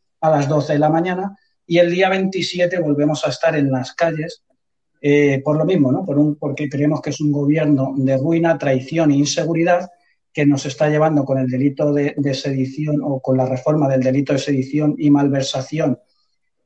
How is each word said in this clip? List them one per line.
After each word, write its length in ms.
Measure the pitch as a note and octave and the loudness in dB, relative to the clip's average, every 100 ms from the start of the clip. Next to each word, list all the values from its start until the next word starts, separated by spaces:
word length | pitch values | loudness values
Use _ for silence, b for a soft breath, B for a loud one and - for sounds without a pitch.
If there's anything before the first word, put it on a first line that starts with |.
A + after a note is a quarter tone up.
| _ _ | _ _
a 80 | D#3+ | 0
las 180 | D3 C#3+ | 2 2
doce 260 | D3+ C#3+ | 0 0
de 60 | D3 | 0
la 100 | D3+ | 2
mañana 460 | E3 F3+ F3+ G3 - b b - | 2 0 -4 -6 -10 b b 0
y 140 | E3+ | 2
el 120 | F3 | 4
día 160 | F3 F#3+ | 2 0
veintisiete 720 | F#3+ F#3+ F#3 - F3+ F3 F3+ | 0 -2 -2 -4 -2 -2 0
volvemos 460 | D#3 C#3+ D3 D3 D3+ | -2 0 0 -2 -4
a 40 | |
estar 260 | - E3 D#3 | -2 0 0
en 120 | C#3 | 0
las 240 | C3 B2 | -2 -4
calles, 500 | - E3+ D#3 D#3+ - _ _ _ _ _ _ | -2 -2 -2 -8 -12 _ _ _ _ _ _
eh, 400 | C#3+ D3 C#3+ C3+ | 2 4 4 2
por 140 | D3+ D3+ | 0 0
lo 80 | E3+ | 2
mismo, 260 | F#3 C3 | 2 2
¿no? 140 | C3 F#3+ | 0 0
Por 120 | C#3+ | 0
un, 200 | D3+ D3 | 0 0
porque 320 | D3 C3+ D3 | -6 -6 -6
creemos 320 | C#3+ D3 D3+ | -2 0 -2
que 80 | D3+ | -4
es 100 | C3 | -4
un 140 | D3+ | -2
gobierno 600 | C#3+ C#3+ D#3+ D3 C#3 C3+ C#3 | 0 0 0 2 0 0 -2
de 180 | C3 C3+ | 0 0
ruina, 420 | D#3 E3 E3+ D3+ | 0 0 0 0
traición 540 | C#3+ C3 B2+ D#3+ D#3 | 0 -2 -2 0 2
e 60 | C#3 | 2
inseguridad 720 | C#3+ - D3 E3 E3+ F3 F#3+ b b b _ | 0 -2 -2 0 2 0 -2 b b b _
que 140 | - C#3+ | 0 2
nos 200 | C#3 C#3+ | 2 -2
está 220 | C3 D3+ | -2 0
llevando 380 | D3+ D#3 D3 C3+ | 2 2 2 0
con 140 | C3+ | -2
el 80 | C3 | -2
delito 420 | B2+ C#3+ C3+ D3 | 0 0 0 0
de, 220 | C#3+ C#3+ - | 0 -2 -2
de 180 | C#3+ | -2
sedición 680 | C3+ C#3+ C3+ C3 - D3+ D3 | -2 -4 -2 -4 -4 -4 -2
o 160 | C#3+ C3+ | -2 -4
con 160 | - C3 | 0 0
la 100 | B2+ | 0
reforma 440 | B2+ - D3+ C3+ | -2 -2 0 2
del 120 | C3 | 0
delito 300 | B2+ C3+ C#3 | 0 0 0
de 80 | C#3+ | -2
sedición 560 | - C3+ B2+ D3+ D3+ C#3+ | -2 -2 -2 -2 0 2
y 140 | D3 | 4
malversación 880 | C#3+ C#3+ C#3 C3 C3+ C3 D#3 C#3+ A#2+ _ _ _ _ _ _ | 4 2 0 -2 -6 -6 -4 -2 -4 _ _ _ _ _ _